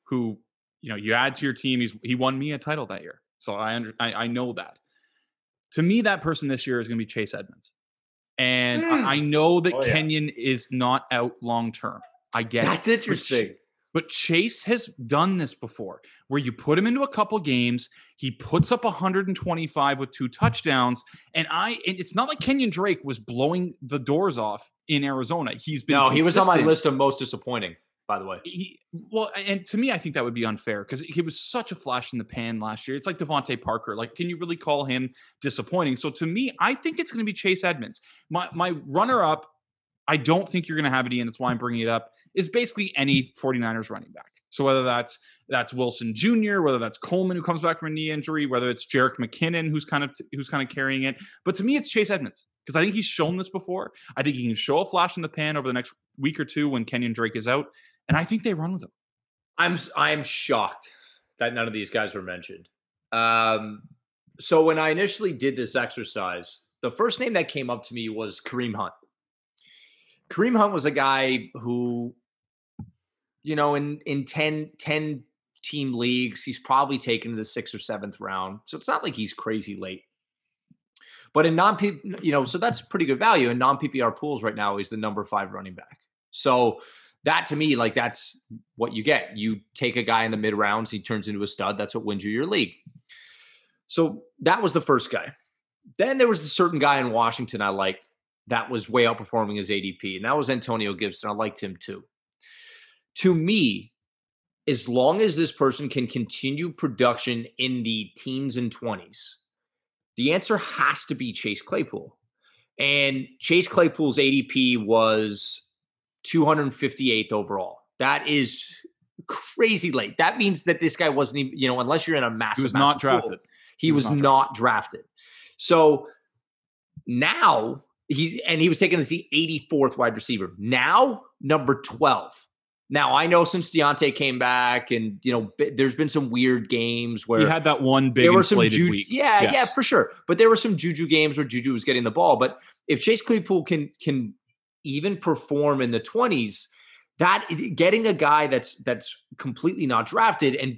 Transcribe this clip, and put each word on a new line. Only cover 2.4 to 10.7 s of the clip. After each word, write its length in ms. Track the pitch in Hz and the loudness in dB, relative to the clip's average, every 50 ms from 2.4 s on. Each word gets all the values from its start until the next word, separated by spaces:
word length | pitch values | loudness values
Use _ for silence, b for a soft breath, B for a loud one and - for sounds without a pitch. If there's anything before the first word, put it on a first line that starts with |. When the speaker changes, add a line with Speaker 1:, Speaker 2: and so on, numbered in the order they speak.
| 143 151 151 | -4 -6 -6
Speaker 1:
a 40 | |
title 280 | 131 - 147 151 151 123 | -8 -6 -6 -6 -6 -6
that 160 | 95 95 - | -8 -10 -12
year. 180 | - - - _ _ _ _ _ | -14 -16 -18 _ _ _ _ _
So 160 | - - 101 | -10 -8 -6
I 200 | 101 110 110 113 | -6 -4 -4 -4
under-, 180 | 120 120 110 110 - | -4 -6 -8 -6 -6
I, 140 | 120 117 107 | -6 -4 -4
I 140 | 107 117 | -4 -4
know 260 | 117 120 123 127 123 113 | -4 -4 -4 -4 -4 -6
that. 260 | 90 87 - - _ _ _ _ _ _ _ _ _ _ _ _ _ _ _ _ _ _ _ - | -8 -12 -14 -16 _ _ _ _ _ _ _ _ _ _ _ _ _ _ _ _ _ _ _ -2
To 80 | 165 | 0
me, 180 | 160 175 202 233 214 | 2 2 2 2 2
that 180 | 214 196 165 | 2 0 0
person 260 | 143 160 160 - 151 | -2 -4 -4 -2 -2
this 180 | 139 135 123 - | -4 -4 -4 -2
year 140 | 135 127 120 | -2 -2 -2
is 80 | 113 | -2
gonna 100 | 113 117 | -4 -4
be 80 | 113 110 | -6 -6
Chase 280 | 107 - 117 107 98 - | -6 -4 -6 -6 -4 -6
Edmonds. 400 | 101 98 - - _ - - _ _ _ _ _ _ _ _ _ _ _ _ _ | -10 -12 -14 -18 _ -20 -20 _ _ _ _ _ _ _ _ _ _ _ _ _
And 480 | - 131 127 127 123 123 123 123 - 330 | -2 0 2 2 2 2 0 0 0 0
I, 140 | 330 320 285 | 0 0 2
Speaker 2:
Hmm. 40 | - | 2
Speaker 1:
I 140 | 135 139 147 | 2 0 0
know 400 | 151 147 147 151 156 165 175 175 | 0 2 2 4 4 4 4 4
that 140 | 165 180 147 | 2 0 0
Speaker 3:
Oh, 120 | 131 135 | 0 0
yeah. 60 | 120 | 0
Speaker 1:
Kenyon 380 | 156 156 156 156 156 151 151 147 | 0 0 0 0 -2 -2 -2 -4
is 400 | - 117 117 135 131 120 - - | -6 -4 -2 -2 -2 -2 -4 -4